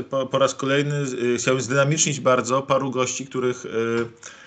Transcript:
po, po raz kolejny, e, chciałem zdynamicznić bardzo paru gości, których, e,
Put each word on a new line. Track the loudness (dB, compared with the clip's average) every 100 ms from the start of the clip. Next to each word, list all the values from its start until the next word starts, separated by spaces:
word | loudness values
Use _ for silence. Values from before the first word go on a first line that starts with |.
| -4
po, | -4 -2
po | 2
raz | 2
kolejny, | 0 0 0 0 -2 -4 -2 0
e, | 0
chciałem | 2 0
zdynamicznić | 2 2 4 2 0 0
bardzo | 2 2 2 0
paru | 2 0 0
gości, | -2 -2 -4 -6
których, | -2 -2 -2 -4
e, | -2 0 0 -2 -8 -20 -20